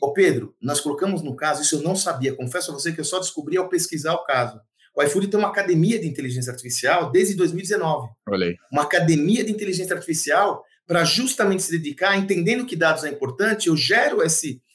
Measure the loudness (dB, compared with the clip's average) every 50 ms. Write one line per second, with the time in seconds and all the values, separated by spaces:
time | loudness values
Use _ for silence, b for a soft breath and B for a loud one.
0 | -2 0 2 4 4 4 4 2 -4 -8 -10 _ -6 -4 -2 -2 -2 -4 -4 -2
1 | -2 -2 -2 -2 -4 -8 -6 -4 -2 -2 -2 0 0 0 0 0 0 -2 -2 0
2 | -2 -2 -2 -2 -2 -4 -4 -4 -6 -6 -4 -4 -6 -6 -6 -6 -6 -4 -4 -4
3 | -4 -4 -4 -4 -4 -6 -8 -8 -4 -2 -2 -2 0 0 0 0 0 -2 -4 -4
4 | -2 -2 -2 -2 -2 0 0 0 0 -2 -6 -12 -20 _ b b b b b 0
5 | 0 2 2 0 0 2 2 2 2 2 0 0 0 2 4 4 4 4 2 0
6 | -2 -4 -6 -6 -6 -6 -4 -4 -6 -6 -8 -10 -8 -6 -4 -2 0 2 2 2
7 | 2 2 4 4 4 4 2 0 0 0 0 -4 -4 -2 -2 0 0 0 -2 -2
8 | -6 -10 -18 _ _ -4 -2 0 0 -2 -2 -6 _ _ -2 -2 0 2 2 4
9 | 4 4 4 4 4 2 2 2 0 -2 -4 -4 -4 -4 -4 -4 -4 -4 -4 -4
10 | -4 -4 -2 -2 0 2 2 2 2 2 0 B B B B B B 0 2 2
11 | 2 2 2 2 0 0 0 2 2 2 2 2 0 0 0 -2 -2 -6 -4 0
12 | 0 2 2 2 2 0 0 2 2 2 0 0 -2 -4 -2 2 2 2 2 2
13 | -2 -6 -4 -4 -6 -4 -2 0 0 0 0 0 2 2 2 2 2 2 4 4
14 | 4 2 2 2 2 2 2 0 0 -4 -8 -10 _ _